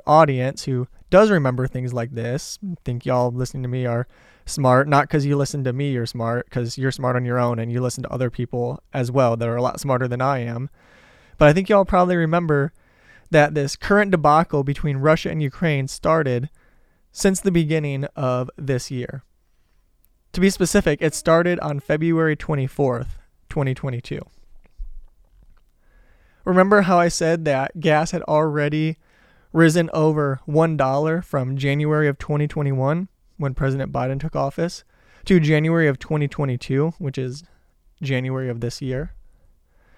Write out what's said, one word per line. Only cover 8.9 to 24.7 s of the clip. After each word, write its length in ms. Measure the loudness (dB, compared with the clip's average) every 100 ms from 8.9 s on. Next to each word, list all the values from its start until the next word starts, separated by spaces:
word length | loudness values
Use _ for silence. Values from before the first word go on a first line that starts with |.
as 180 | -4 0
well 240 | 2 4 2
that 140 | -2
are 80 | -2
a 40 |
lot 180 | -2 -2
smarter 280 | -2 -2 -2
than 140 | -2
I 180 | -2 -2
am. 300 | -4 -6 -8 _ _ _ _ _ _ 4
But 120 | 6
I 40 |
think 160 | 6 4
y'all 160 | 2 4
probably 300 | 2 2 2
remember 580 | 2 0 0 0 0 -4 _ _ _ -20 0
that 240 | 4 4
this 220 | 2 -4 -4
current 360 | 2 2 4
debacle 520 | 2 4 4 4 0
between 340 | -2 -2 -4 0
Russia 320 | 2 2 0
and 140 | -4
Ukraine 440 | -6 -2 -2 -2 -4
started 600 | -4 0 0 0 -2 -4 _ _ _ _ _ _
since 300 | -2 0 0
the 100 | 0
beginning 540 | 2 2 0 -2 -4 -6 -4
of 340 | -2 -2 -4 -8
this 320 | -4 -4 -4
year. 340 | -8 -8 -12 -18 _ _ _ _ _ _ _ _ _ _
To 80 | 0
be 80 | 2
specific, 520 | 2 2 2 2 0
it 120 | -2
started 460 | -2 2 4 2 0
on 200 | -4 -4
February 560 | -2 -2 0 2 0 -2
twenty-fourth, 800 | -2 -2 -2 -2 -2 -2 -6 -10 -16 _ -8
twenty 240 | -4 -2
twenty-two. 480 | -2 -6 -8 -8 -12 -12 _ -20 -20 -20